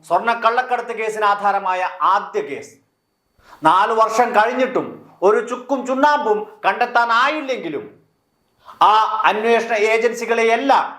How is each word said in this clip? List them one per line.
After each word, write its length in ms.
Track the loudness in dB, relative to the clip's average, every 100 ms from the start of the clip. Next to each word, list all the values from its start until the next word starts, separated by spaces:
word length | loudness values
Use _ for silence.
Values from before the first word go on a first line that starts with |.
| 0
സ്വർണ്ണ 260 | 0 0 0
കള്ളക്കടത്ത് 500 | 2 0 -2 -4 -4 -6
കേസിന് 280 | -6 0 0
ആധാരമായ 480 | 2 0 0 -2 -4 -4 -2 0
ആദ്യ 280 | 0 -2 -8 -6
കേസ്. 240 | -12 -14 _ _ _ _ _ _ _ _ 0 2
നാല് 240 | 4 2 2
വർഷം 260 | 2 2 2 2
കഴിഞ്ഞിട്ടും 500 | 2 0 -2 -2 -6 -14 -20 _ 2
ഒരു 120 | 2 -2
ചുക്കും 300 | -10 -6 -6 -4
ചുണ്ണാമ്പും 500 | 0 2 2 0 -2 -4 -4
കണ്ടെത്താനായില്ലെങ്കിലും 1200 | -4 -2 0 0 2 2 0 -2 -6 -8 -6 -10 -12 -20 _ _ _ _ _ _ -20 2 4
ആ 20 | 4 2 0 0
അന്വേഷണ 440 | 0 0 0 0 -2 0
ഏജൻസികളെയെല്ലാം 920 | 2 0 -2 -4 0 2 0 2 2 0